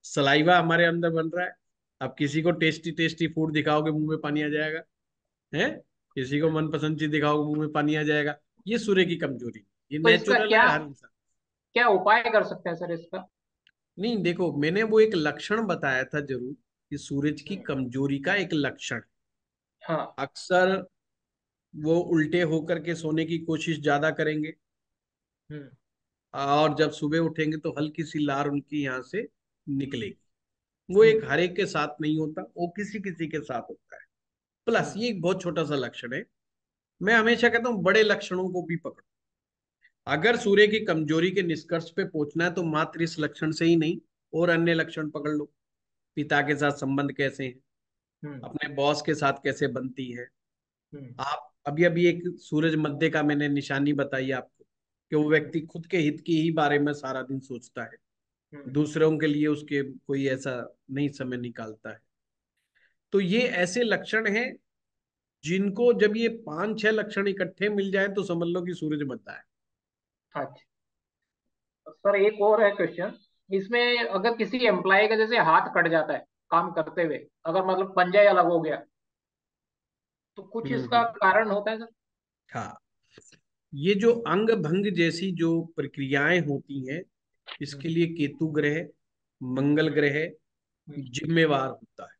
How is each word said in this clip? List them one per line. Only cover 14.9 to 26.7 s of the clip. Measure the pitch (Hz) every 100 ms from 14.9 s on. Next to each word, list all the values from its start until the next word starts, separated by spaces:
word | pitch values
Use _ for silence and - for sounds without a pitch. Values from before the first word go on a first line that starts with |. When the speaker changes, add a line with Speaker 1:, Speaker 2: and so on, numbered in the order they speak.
| 220
Speaker 1:
एक | 220 190
लक्षण | 151 147 - 214 214
बताया | 165 143 131
था | 131 151
जरूर | 143 127 123 151 _ _ _
कि | 143
सूरज | - 139 147 147
की | - 196
Speaker 2:
हम्म। | -
Speaker 1:
कमजोरी | 135 127 127 139 139
का | 139 202
एक | 180
लक्षण। | 156 135 - - 117 - _ _ _ _ _ _ _
Speaker 2:
हाँ। | - 160 123 -
Speaker 1:
अक्सर | 139 - - 180 185 190 185 _ _ _ _ _ _ _ _ 156
वो | 151 165
उल्टे | 175 170 151 180
होकर | 170 160 156 165
के | 156 165
सोने | 156 156 165
की | 165
कोशिश | 165 160 - 151
ज्यादा | 143 143 156
करेंगे | 156 156 151 156 - _ _ _ _ _ _ _ _ _
Speaker 2:
हम्म। | 151 139 _ _ _ _ _ _
Speaker 1:
और | - 139 143 156